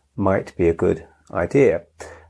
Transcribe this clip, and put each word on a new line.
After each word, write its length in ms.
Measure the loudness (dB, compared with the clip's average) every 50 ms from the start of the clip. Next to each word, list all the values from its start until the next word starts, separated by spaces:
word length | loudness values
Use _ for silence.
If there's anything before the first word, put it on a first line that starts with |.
| _ _ -8
might 400 | -2 0 0 0 0 -4 -8 -4
be 100 | 0 0
a 60 | 2 2
good 340 | 2 0 0 0 -2 -6 -18 _ _ _ _
idea. 520 | -6 -4 -4 0 2 4 4 4 2 0 -6 _ _ _ -20 -20 -20 -20 -20